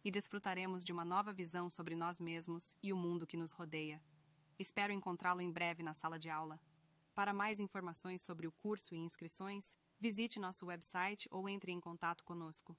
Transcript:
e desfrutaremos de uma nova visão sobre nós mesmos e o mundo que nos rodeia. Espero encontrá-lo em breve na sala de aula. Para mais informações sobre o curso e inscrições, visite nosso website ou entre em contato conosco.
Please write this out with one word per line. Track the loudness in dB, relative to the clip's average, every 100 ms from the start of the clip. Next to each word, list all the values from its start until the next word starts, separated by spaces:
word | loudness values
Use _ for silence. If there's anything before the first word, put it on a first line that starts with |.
e | 0
desfrutaremos | 2 0 -2 0 0 2 0
de | 0
uma | -2 2
nova | 4 4
visão | 0 0 0 0
sobre | -2 -2 0
nós | 0 0
mesmos | -2 -2 -2 -4 -4 -4
e | 0
o | 2
mundo | 2 2 0
que | -2
nos | -2
rodeia. | -4 -4 -2 -2 -6 -12 -20 -20 -20 _ -2
Espero | 0 2 2
encontrá-lo | 2 0 2 4 4
em | 2
breve | 2 2 2
na | -2
sala | 0 0 -2
de | -2
aula. | -2 -2 -6 -14 _ _ _ _
Para | 2 4
mais | 4 4 2
informações | 0 -2 -4 -4 -4 -2
sobre | -2 -2 -4
o |
curso | -2 -2 -2 -2
e | -4
inscrições, | -4 -4 -6 -6 -4 -2 -2 -2 _ 0
visite | 2 4 2 0
nosso | -2 -4 -4
website | -2 0 2 2 0 -4
ou | -2 -2
entre | -2 -2
em | -4
contato | -4 -2 -2 -2
conosco. | -4 -6 -6 -8 -10